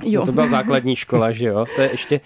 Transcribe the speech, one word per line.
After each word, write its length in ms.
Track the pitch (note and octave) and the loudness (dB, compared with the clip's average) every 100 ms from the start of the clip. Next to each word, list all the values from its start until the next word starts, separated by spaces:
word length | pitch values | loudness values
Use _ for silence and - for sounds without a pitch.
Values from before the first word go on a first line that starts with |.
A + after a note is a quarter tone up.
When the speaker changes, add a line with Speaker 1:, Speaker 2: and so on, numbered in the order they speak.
Speaker 1:
Jo. 160 | A3+ G#3 | 0 0
Speaker 2:
No 60 | - | 0
to 60 | |
byla 160 | B2 A#2+ | 0 2
základní 480 | C3 - C3+ B2 B2+ | 2 0 0 0 -4
škola, 360 | - A#2+ A2+ | 0 0 2
že 140 | A2 A#2 | 0 0
jo? 200 | G#2 A#2 - | 0 -2 0
To 60 | |
je 100 | C3+ | 0
ještě 300 | B2 - D3 | -2 -2 -4